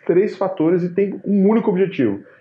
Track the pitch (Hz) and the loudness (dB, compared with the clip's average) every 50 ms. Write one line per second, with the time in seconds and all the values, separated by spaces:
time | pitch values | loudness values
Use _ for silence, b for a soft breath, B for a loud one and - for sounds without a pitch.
0 | - - 170 175 208 208 - - 202 185 190 - 156 165 180 180 175 175 175 202 | -4 0 2 2 2 0 -2 -4 -4 -4 -2 -2 0 0 2 0 -2 -2 -2 -2
1 | 202 196 - - - 185 202 202 190 202 220 226 - 226 185 180 196 180 - - | -2 -2 -4 -8 -4 -2 0 2 2 4 2 2 2 0 0 0 0 -2 0 -2
2 | 127 107 98 98 B B B B | -2 0 -2 -4 B B B B